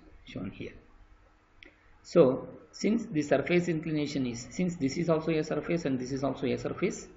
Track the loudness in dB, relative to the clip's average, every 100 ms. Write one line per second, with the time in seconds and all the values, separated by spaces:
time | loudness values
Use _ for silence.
0 | -20 -20 -14 -10 -10 -10 -12 -14 -20 -20
1 | -20 -20 -20 _ _ -20 -20 -20 -20 -20
2 | 2 6 6 6 -4 -14 -20 -4 0 0
3 | 0 -2 2 2 4 2 2 0 -2 -2
4 | -2 -2 -2 -4 -8 -2 -2 0 -2 0
5 | 2 2 2 0 0 -2 0 0 0 -2
6 | -2 -2 -2 0 0 0 -2 -2 -2 -2
7 | -10